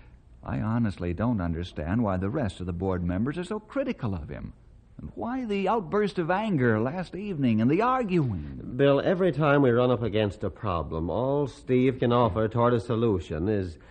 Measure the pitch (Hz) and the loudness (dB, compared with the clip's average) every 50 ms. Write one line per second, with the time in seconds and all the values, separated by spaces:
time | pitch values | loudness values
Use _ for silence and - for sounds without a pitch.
0 | - - - - - - - - - - - - - 107 113 120 117 107 92 - | -20 -20 -20 -20 -20 -20 -20 -14 -10 -8 -6 -4 -2 -2 0 0 0 -2 -2 -4
1 | 90 87 85 87 107 123 123 101 87 85 80 80 90 - - - 76 82 95 123 | -4 -4 -2 -2 0 0 0 0 -2 -2 -2 -4 -6 -8 -8 -6 -4 -2 0 0
2 | 120 101 92 90 92 98 123 160 131 95 - - 92 90 87 85 95 95 92 90 | 0 0 0 0 -2 -2 -2 -2 -2 -4 -4 -6 -6 -6 -4 -2 -2 -2 0 0
3 | 87 87 87 95 113 139 147 170 180 180 214 214 - - - 277 277 247 226 - | 0 -2 0 0 -2 -2 -4 -4 -6 -6 -6 -8 -8 -6 -4 -4 -4 -4 -4 -6
4 | - 110 98 85 73 - 71 55 - - - - - - - - - - - - | -6 -6 -6 -6 -8 -10 -12 -12 -12 -14 -14 -18 -20 -20 -20 -20 -20 -20 -18 -16
5 | - - - - 214 226 247 262 254 214 202 196 190 185 220 247 185 151 170 208 | -16 -14 -10 -8 -8 -6 -6 -6 -4 -4 -2 -2 0 0 0 -2 -2 -2 0 0
6 | 214 190 - - 170 151 180 196 220 220 190 143 127 120 110 107 113 131 156 185 | 0 0 0 -2 -2 0 0 0 0 0 2 2 4 4 4 2 2 0 -2 -6
7 | - - - 175 208 208 185 147 139 120 110 107 113 127 151 185 220 247 254 262 | -8 -8 -10 -8 -8 -6 -2 0 2 2 4 4 4 4 4 4 2 2 2 0
8 | 247 190 180 175 147 123 101 82 76 71 67 - - - 120 127 139 139 139 139 | 0 0 2 2 2 0 -2 -4 -6 -10 -10 -12 -10 -6 0 4 4 6 6 4
9 | - 151 190 175 190 180 143 139 156 147 143 147 139 123 117 120 123 127 123 117 | 4 2 2 2 2 2 2 2 4 4 6 6 6 6 6 4 4 4 2 0
10 | 120 110 92 107 107 101 90 - - 95 - - - 104 90 82 78 80 80 80 | 0 0 0 2 0 0 -2 -4 -6 -8 -6 -6 -4 -4 -4 -4 -4 -4 -4 -4
11 | 82 85 80 104 123 135 139 147 147 123 - - - - 127 127 127 135 120 113 | -2 -2 -2 -2 -2 0 0 -2 -2 -4 -6 -8 -4 0 2 2 4 2 2 2
12 | 135 120 120 123 123 110 87 110 110 107 - 117 120 120 123 117 - - 117 110 | 2 2 4 4 4 4 2 0 0 0 2 2 2 4 2 2 0 -2 -2 0
13 | 117 117 101 87 85 - 82 78 85 107 107 101 95 85 78 - - - | 2 2 2 0 -2 -4 -4 -2 -2 0 0 0 -2 -4 -8 -12 -18 -20